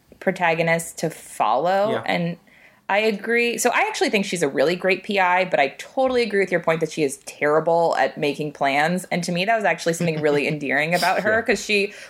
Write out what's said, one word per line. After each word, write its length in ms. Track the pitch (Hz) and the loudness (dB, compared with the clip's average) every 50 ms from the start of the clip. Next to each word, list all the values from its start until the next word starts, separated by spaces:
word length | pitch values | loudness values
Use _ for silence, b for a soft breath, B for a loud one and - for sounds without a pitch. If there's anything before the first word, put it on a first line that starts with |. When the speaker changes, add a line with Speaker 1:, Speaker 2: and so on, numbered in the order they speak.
| _ _ - - | _ _ -20 -4
Speaker 1:
protagonist 800 | - 196 185 185 180 170 165 165 170 165 165 170 165 - - - | -4 -4 -2 0 0 0 2 2 2 2 0 0 -2 -6 -8 -6
to 120 | - 165 | -6 -6
follow, 800 | 160 - - - - - 135 107 113 127 151 175 190 196 202 214 226 | -6 -8 -14 -14 -4 -2 0 2 2 2 2 2 2 2 2 0 -2
Speaker 2:
Yeah. 80 | 226 - | -2 -4
Speaker 1:
and 300 | - - 175 175 170 170 - b b b b b b b b b - | -4 -2 -2 -2 -4 -6 -8 b b b b b b b b b -2
I 100 | 190 202 | 0 2
agree. 580 | 214 220 214 196 - 214 233 233 240 233 233 | 2 0 0 -2 -2 -2 0 2 2 0 0
So 140 | 226 - 240 | 0 0 2
I 120 | 226 269 359 | 2 2 0
actually 240 | 427 427 - 285 285 | 0 0 -2 0 0
think 140 | - 208 196 | 2 0 0
she's 180 | - - 175 165 | -2 -2 -2 -2
a 60 | 143 | 0
really 260 | 113 - 131 156 180 | 2 2 2 2 2
great 300 | 175 170 185 190 185 - | 0 0 0 0 0 -2
P 160 | - 202 196 | -2 0 2
I, 240 | 185 180 180 185 190 | 2 4 2 2 2
but 160 | 180 170 151 | 2 2 2
I 80 | 143 135 - - | 2 0 -2 -6
totally 440 | - - - - 262 262 254 247 240 | -16 -8 -2 0 0 2 2 0 0
agree 160 | 208 208 196 | 2 0 0
with 100 | 190 185 | 0 2
your 80 | 185 170 | 0 0
point 200 | 170 - 165 160 | 0 0 0 0
that 100 | 165 156 | -2 -4
she 140 | - - 156 | -2 -2 -2
is 140 | 135 135 - | -2 -2 -6
terrible 760 | - - - - 143 147 147 156 156 170 165 170 170 160 - | -12 -18 -6 -2 0 2 2 2 2 2 2 2 2 2 2
at 220 | - 135 139 - - | 2 0 0 0 -2
making 320 | 151 147 139 - 151 151 | -2 -2 -2 -2 -6 -8
plans. 540 | 143 - 143 139 135 143 151 165 175 180 180 - - | -4 -2 -2 0 2 2 2 2 0 -2 -4 -4 -4
And 100 | 175 170 | -4 -2
to 80 | - | -2
me, 140 | 175 175 185 | -2 -2 0
that 100 | 208 226 | 0 0
was 100 | 226 208 | 0 0
actually 280 | 185 165 165 - 170 165 | 0 0 0 -2 -2 -2
something 280 | 165 175 170 160 151 | 0 0 -2 0 2
really 280 | 151 151 147 147 135 117 | 2 2 2 2 2 0
Speaker 2:
<laughs> 40 | 156 | -2
Speaker 1:
endearing 400 | 147 147 131 131 139 151 160 175 | -4 -4 -2 -2 0 0 0 0
about 280 | 180 170 180 190 - | 2 2 2 2 2
her, 140 | 180 214 214 | 0 0 0
Speaker 2:
Yeah. 60 | 226 226 | 0 0
Speaker 1:
'cause 220 | - 220 196 - | 0 -2 -2 0
she 300 | - 214 202 196 202 B B B B | 0 0 0 0 -2 B B B B